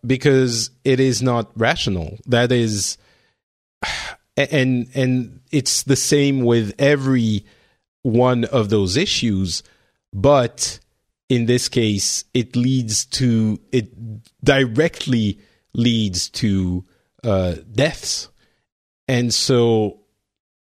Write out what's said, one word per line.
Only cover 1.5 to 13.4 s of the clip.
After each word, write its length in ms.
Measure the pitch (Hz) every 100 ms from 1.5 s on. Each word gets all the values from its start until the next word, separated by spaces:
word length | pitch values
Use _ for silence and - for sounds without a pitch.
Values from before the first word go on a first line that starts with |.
| 107
rational. 600 | 113 170 - 92 80 98
That 280 | - 123 123
is, 440 | 123 113 104 - - _ _ _ _ _ _ _ _
<sighs> 540 | - - - - _ -
and, 520 | 139 156 131 127 120
and 460 | 139 131 127 117 - _
it's 320 | 147 - -
the 140 | - 135
same 460 | - 147 139 135
with 320 | 120 117 104 -
every 680 | 139 147 135 131 113 104 - _ _ _ _ _
one 420 | 131 113 123 123
of 260 | 113 131 104
those 260 | 107 95 107
issues, 680 | 196 - 120 95 95 - - _ _ _ _
but 680 | 98 131 143 120 - - - _ _ _ _ -
in 180 | 123 113
this 220 | 123 -
case, 560 | - 110 101 - - -
it 220 | 127 117 127
leads 480 | 123 131 117 104 -
to, 540 | - 127 113